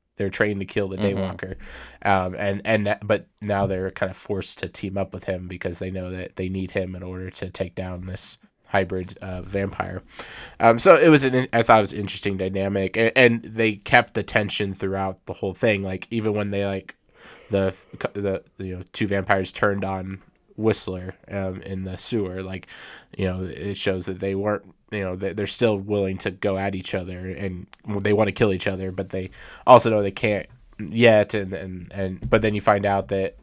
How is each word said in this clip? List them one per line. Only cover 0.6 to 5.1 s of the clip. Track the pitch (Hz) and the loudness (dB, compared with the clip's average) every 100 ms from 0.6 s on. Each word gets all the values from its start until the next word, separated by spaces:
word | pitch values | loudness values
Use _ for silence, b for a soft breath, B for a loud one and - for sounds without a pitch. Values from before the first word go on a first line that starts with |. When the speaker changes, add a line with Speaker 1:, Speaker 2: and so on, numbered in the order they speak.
Speaker 1:
to | 92 | -4
kill | 107 98 | -4 -4
the | 95 | -2
Speaker 2:
Mm-hmm. | 104 98 | -2 0
Speaker 1:
Daywalker. | 95 90 92 92 B B B B | -4 -6 -10 -12 B B B B
Um, | 104 95 92 92 | 2 2 2 -2
and, | 101 101 | -2 -2
and | 107 110 101 | 0 2 2
that, | 104 | -2
but | 104 104 - - | 0 -2 -2 -10
now | 104 98 98 | -2 0 0
they're | 92 95 | -2 -4
kind | - 95 | -4 -6
of | - | -6
forced | - 98 - - | -8 -6 -6 -8
to | 92 | -10
team | - 98 98 | -8 -6 -4
up | 92 | -6